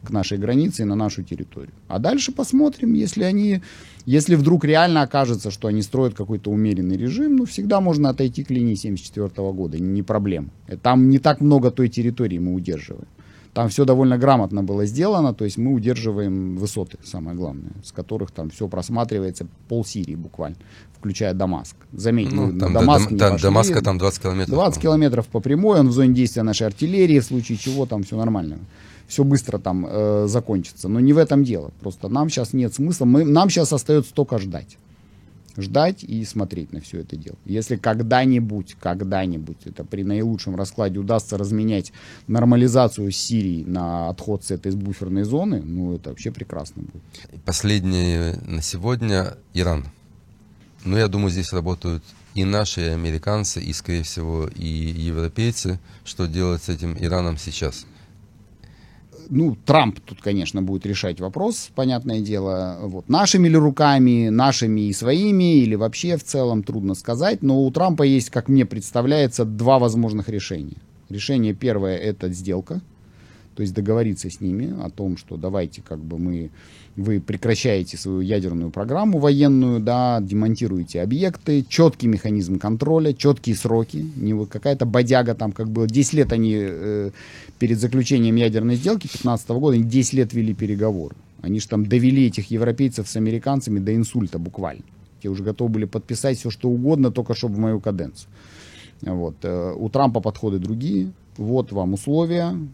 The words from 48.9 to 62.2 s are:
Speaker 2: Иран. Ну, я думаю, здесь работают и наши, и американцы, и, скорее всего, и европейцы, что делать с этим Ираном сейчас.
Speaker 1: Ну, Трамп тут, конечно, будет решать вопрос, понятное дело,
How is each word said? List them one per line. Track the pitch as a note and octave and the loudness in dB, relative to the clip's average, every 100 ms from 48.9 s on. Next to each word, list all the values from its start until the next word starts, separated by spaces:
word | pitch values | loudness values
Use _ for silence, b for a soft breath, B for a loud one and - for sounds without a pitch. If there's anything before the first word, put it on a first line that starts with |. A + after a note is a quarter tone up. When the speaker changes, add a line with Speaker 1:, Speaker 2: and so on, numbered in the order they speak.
| B2 A2+ F#2+ F#2 - _ | -2 0 0 -2 -8 _
Speaker 2:
Иран. | F2 F2+ D2+ C2+ - _ - _ - - - - - | -2 0 -2 -6 -16 _ -20 _ -20 -20 -20 -20 -10
Ну, | F#2 G#2 | -2 2
я | G#2+ | 2
думаю, | G2+ G2 | 2 0
здесь | F2+ F2 | -2 -4
работают | F#2 E2+ F2+ F2 E2 - - - | -4 -4 -4 -4 -6 -10 -20 -10
и | G2+ | -2
наши, | F#2+ G#2 G2+ - | 0 0 -2 -2
и | E2 | -4
американцы, | E2 E2 D#2 G2+ G#2+ G2 - | -2 -2 -4 -2 -2 -4 -6
и, | E2 | -8
скорее | D#2+ - E2+ | -8 -4 -4
всего, | D#2+ - D#2+ E2 D#2 | -4 -8 -6 -4 -6
и | - | -6
европейцы, | E2 D#2+ D#2+ E2 E2 E2 E2 A2+ A#2 A#2 F#2 F#2 b b | -6 -4 -4 -4 -4 -4 -4 -2 -4 -2 -6 -6 b b
что | - - F2 | -16 -6 -4
делать | E2 F2+ E2+ | -2 -2 -2
с | - | -4
этим | D#2+ E2+ D#2+ | -6 -6 -4
Ираном | F2 F2+ F2 D#2+ | -2 -2 -2 -6
сейчас. | - - D#2+ - - b b - - - - - b b b b - - - | -8 -6 -6 -8 -18 b b -20 -20 -20 -20 -20 b b b b -20 -20 -4
Speaker 1:
Ну, | C3+ E3 G#2+ | 0 0 -2
Трамп | - D#3 A#2 F2+ | -2 0 0 -4
тут, | - - | -18 -10
конечно, | G#2 G2+ F2+ G2+ | -4 -4 -4 -6
будет | F#2+ F#2+ | -4 -6
решать | G2+ F#2+ F#2+ F2 | -6 -6 -6 -6
вопрос, | F#2 D#3 G#3 A3 - | -8 -4 -4 -6 -10
понятное | - C3 A#2+ C3 | -4 -2 -2 -4
дело, | A2 | -4